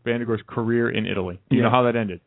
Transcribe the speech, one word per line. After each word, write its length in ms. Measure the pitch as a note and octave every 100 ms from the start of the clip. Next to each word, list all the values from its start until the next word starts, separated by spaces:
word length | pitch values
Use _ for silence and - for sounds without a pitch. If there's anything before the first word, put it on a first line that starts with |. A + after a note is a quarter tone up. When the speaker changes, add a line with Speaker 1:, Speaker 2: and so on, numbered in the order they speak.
| A#2+
Speaker 1:
Vandegor's 360 | A#2 A#2 A2 -
career 440 | - A2+ A#2 A#2
in 160 | A2 G#2+
Italy, 340 | G2+ F2+ F2+ -
you 80 | B2+
Speaker 2:
Yeah. 60 |
Speaker 1:
know 60 | A#2
how 120 | B2+
that 120 | A#2+ A#2
ended? 240 | G#2+ F2